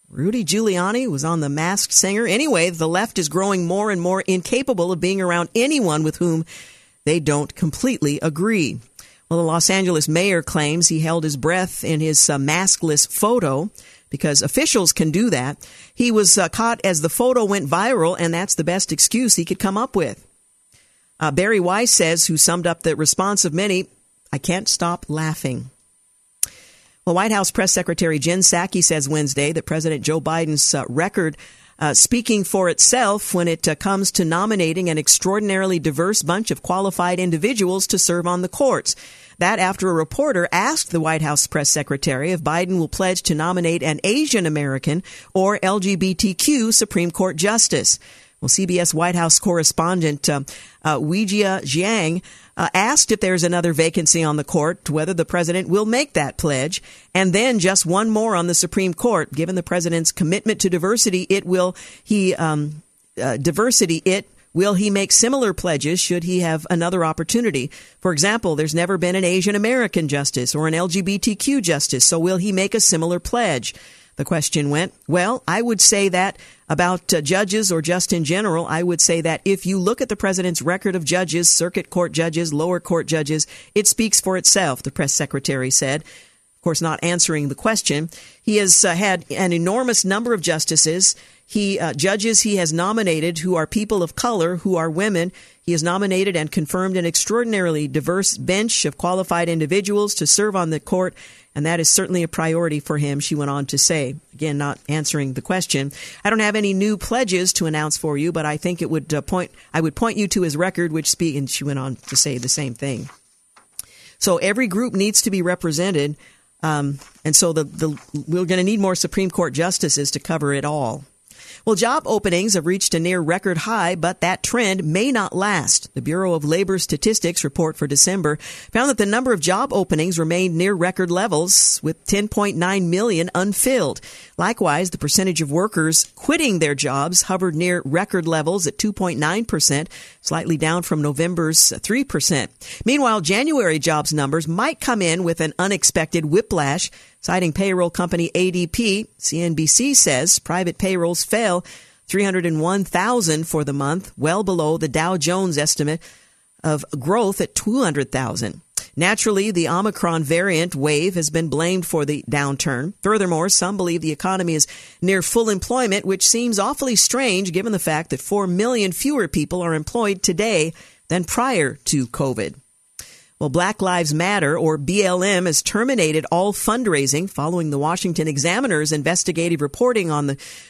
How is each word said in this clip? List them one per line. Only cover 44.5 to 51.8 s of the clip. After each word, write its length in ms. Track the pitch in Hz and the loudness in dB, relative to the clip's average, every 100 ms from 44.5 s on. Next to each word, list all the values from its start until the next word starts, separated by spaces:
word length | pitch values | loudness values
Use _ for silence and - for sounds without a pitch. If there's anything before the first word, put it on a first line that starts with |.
| 151 143 135 - 160 - - - | 0 -2 -2 -2 -2 -4 -14 -4
or 260 | 190 190 208 | 0 2 2
L 160 | 185 202 | 0 0
G 160 | 185 190 | 0 0
B 180 | 185 | 0
T 220 | 180 208 180 | 0 0 2
Q 360 | - 285 220 | 2 2 4
Supreme 380 | - - - 175 | 2 2 0 0
Court 260 | - 185 156 | 0 -2 0
justice. 640 | 196 226 - 139 117 - - - - _ | 0 2 2 2 2 0 -4 -20 -20 _
Well, 100 | 131 | 0
C 180 | - 190 | 0 2
B 120 | 175 | 2
S 140 | 170 | 2
White 220 | 156 175 175 | 0 0 2
House 240 | 165 - | 2 2
correspondent, 920 | 202 170 156 - 165 185 160 147 - | 2 2 2 2 0 2 0 0 -2
uh, 120 | 143 139 - - - | -2 -6 -14 -20 -6
uh, 160 | 156 143 | -2 0
Weijia 640 | 147 185 208 208 196 190 | 0 0 0 0 0 0
Jiang, 580 | 139 147 | -2 -2